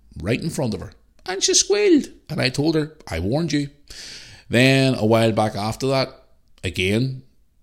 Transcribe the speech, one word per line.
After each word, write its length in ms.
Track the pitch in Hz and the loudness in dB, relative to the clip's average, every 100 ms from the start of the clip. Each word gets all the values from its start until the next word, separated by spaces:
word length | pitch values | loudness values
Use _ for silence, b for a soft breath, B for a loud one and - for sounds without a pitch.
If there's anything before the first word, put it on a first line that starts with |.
| _ - | _ -10
right 180 | 82 131 | -4 -4
in 100 | 160 | -4
front 220 | - 127 | -4 -4
of 80 | 95 | -6
her. 120 | 82 - _ _ - | -10 -18 _ _ -10
And 160 | 370 | -4
she 100 | 370 | 0
squealed, 560 | 370 - 403 415 311 - - - | 2 2 2 4 4 2 -12 -10
and 100 | 151 | -4
I 80 | 127 | -2
told 280 | 131 151 156 | 0 0 0
her, 200 | 87 - - | -4 -10 -8
"I 100 | 82 | -4
warned 340 | 92 139 170 | -2 -2 -2
you." 180 | 147 143 - _ B B B B B B | -2 -4 -10 _ B B B B B B
Then 460 | 113 131 135 135 | 4 6 6 4
a 100 | 123 | 2
while 280 | 107 113 113 | 2 4 4
back 240 | 107 110 - | 2 0 -2
after 320 | 107 113 135 | -4 -4 -2
that, 200 | 135 127 - _ _ _ - | -2 -2 -8 _ _ _ -8
again, 600 | 95 - 92 107 131 131 - _ _ _ | -6 -2 0 0 -2 -6 -16 _ _ _